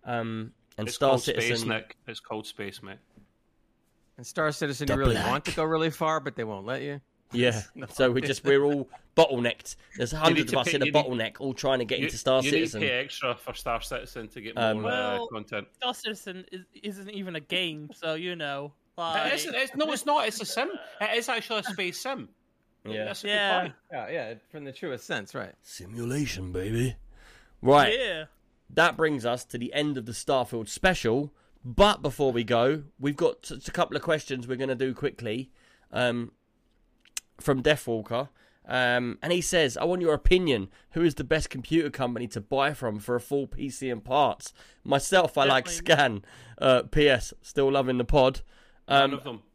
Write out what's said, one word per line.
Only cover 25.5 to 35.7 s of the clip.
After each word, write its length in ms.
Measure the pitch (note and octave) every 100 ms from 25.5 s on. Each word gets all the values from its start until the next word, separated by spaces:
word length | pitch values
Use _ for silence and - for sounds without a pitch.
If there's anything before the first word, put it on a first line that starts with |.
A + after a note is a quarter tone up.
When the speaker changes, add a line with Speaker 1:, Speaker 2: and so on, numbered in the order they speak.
| -
Speaker 1:
Simulation, 880 | - - F2+ A2+ A#2+ C#3 C#3 G2 F#2
baby. 420 | F2+ G2 A2+ B2+ - - - - - _ _
Right. 380 | - C#3+ C3+ A#3
Speaker 4:
Yeah. 260 | A#3+ E3 D#3 _ _ _ _
Speaker 1:
That 260 | C#3 E3 C3+
brings 300 | D#3+ C#3+ A#2
us 180 | B2 -
to 120 | A#2+
the 140 | A#2+
end 240 | C#3 D3+ C3+
of 80 | A2+
the 60 |
Starfield 560 | A2+ - C3+ A#2+ A#2+ A2
special. 680 | - F#3+ F3+ A#2 A#2+ D3 _ _ _ B2
But 360 | A#2+ G3+ G3
before 280 | D3 - C#3
we 140 | A#2+
go, 400 | A2+ A#2 B2 D#3 C#3+ _
we've 160 | C#3 C#3+
got 260 | E3 -
t-, 100 | - - -
a 40 |
couple 260 | - E3+ D3
of 60 |
questions 440 | - D#3 - C3 A#2+
we're 100 | B2+
gonna 160 | C3+ B2
do 160 | C3+
quickly. 560 | A#2+ C#3+ - A#2 A2+ C3 _ _